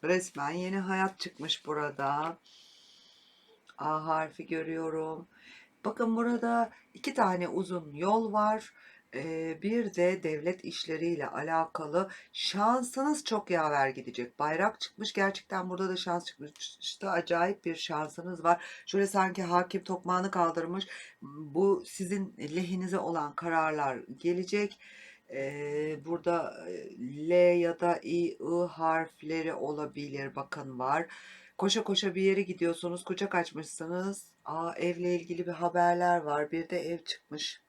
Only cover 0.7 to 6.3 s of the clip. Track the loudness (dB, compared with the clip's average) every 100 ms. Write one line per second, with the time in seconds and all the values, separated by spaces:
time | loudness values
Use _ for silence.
0.7 | -2 0 2 0 0 -12 -8 -4 -4 -2
1.7 | -2 -2 -2 0 0 -2 -6 _ -20 -20
2.7 | -20 -20 -20 _ _ _ _ _ _ _
3.7 | -8 -2 -2 0 0 0 -6 -6 -4 -2
4.7 | -4 -2 -2 -4 -6 -12 _ -20 -20 -20
5.7 | _ -6 0 0 2 2